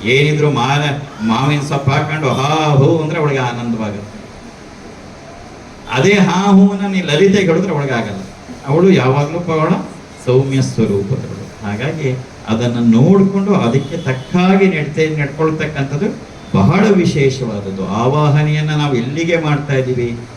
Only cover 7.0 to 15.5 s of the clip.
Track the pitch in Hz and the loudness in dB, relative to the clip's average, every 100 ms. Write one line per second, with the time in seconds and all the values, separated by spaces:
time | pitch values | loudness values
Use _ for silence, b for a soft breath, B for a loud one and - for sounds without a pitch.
7 | 170 147 196 196 165 160 190 151 139 123 | 0 2 4 4 2 2 0 -2 -2 -4
8 | 104 98 95 - - - 139 151 190 165 | -4 -8 -12 -16 -18 -14 -2 2 4 4
9 | 127 139 147 170 175 160 160 190 - - | 4 2 0 -2 -2 0 0 0 -4 -14
10 | - - - 127 139 135 - - 107 101 | -18 -12 0 2 2 0 -2 0 0 0
11 | 98 - - 101 104 - 104 104 131 160 | -2 -4 -6 -10 -14 -12 -8 -6 -4 -4
12 | 139 127 - - - 113 120 120 117 113 | -4 -4 -8 -16 -6 -2 -2 0 4 4
13 | 151 196 190 196 196 196 117 139 - 165 | 6 6 4 2 0 2 2 0 -2 -6
14 | 135 127 - 180 180 202 196 160 143 156 | -4 -6 -2 0 4 4 4 2 -4 0
15 | 156 156 139 - 160 | 0 0 -4 -2 -2